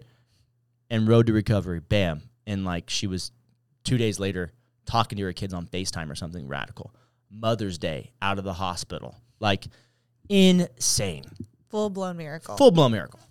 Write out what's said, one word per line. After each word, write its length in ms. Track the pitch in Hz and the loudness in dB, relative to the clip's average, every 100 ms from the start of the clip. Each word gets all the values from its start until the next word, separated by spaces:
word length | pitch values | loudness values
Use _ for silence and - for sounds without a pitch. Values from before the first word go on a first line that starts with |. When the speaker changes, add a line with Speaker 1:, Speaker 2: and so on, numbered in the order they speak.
| - _ _ _ _ _ _ _ _ | -8 _ _ _ _ _ _ _ _
Speaker 1:
And 160 | 113 110 | 0 6
road 180 | 113 113 | 6 6
to 80 | |
recovery, 460 | 107 95 104 90 85 | 2 2 0 0 -6
bam. 420 | - 104 90 76 - _ - | 0 0 2 -2 -10 _ -8
And, 200 | 98 95 | -6 -4
like, 240 | 87 - | -4 -4
she 160 | - 104 | -6 -4
was, 240 | 90 - - _ _ _ _ | -6 -10 -16 _ _ _ _
two 140 | - 127 | -4 0
days 220 | 113 92 | 0 0
later, 340 | 98 92 85 - _ _ - | -4 -4 -8 -12 _ _ -2
talking 280 | 117 104 104 | 0 0 -2
to 60 | |
her 100 | 95 | -6
kids 200 | 87 98 | -6 -8
on 140 | 90 85 | -8 -8
FaceTime 420 | 92 95 - 78 | -8 -6 -8 -10
or 40 | 71 | -10
something 320 | 85 87 67 | -10 -10 -10
radical. 460 | 69 - - - - _ _ _ | -8 -10 -14 -20 -20 _ _ _
Mother's 460 | 107 110 110 101 82 | -6 -2 -2 -4 -6
Day, 340 | 87 69 - _ | -6 -8 -12 _
out 180 | 98 98 | -4 -4
of 40 | |
the 100 | 95 | -6
hospital. 600 | 87 92 87 - 85 64 - _ _ | -6 -6 -6 -10 -12 -14 -18 _ _
Like, 280 | 107 98 - - _ _ _ _ - | -2 -2 -4 -20 _ _ _ _ 0
insane. 960 | 202 185 180 175 - - - 101 73 65 - - _ _ | 6 6 6 2 -2 -2 0 -2 -6 -14 -18 -18 _ _
Speaker 2:
Full-blown 480 | 214 214 190 185 170 | -4 -4 -4 -8 -8
miracle. 400 | 156 160 - 104 | -12 -12 -10 6
Speaker 1:
Full-blown 340 | 262 170 131 | 8 8 4
miracle. 280 | 107 67 - _ | 2 -4 -14 _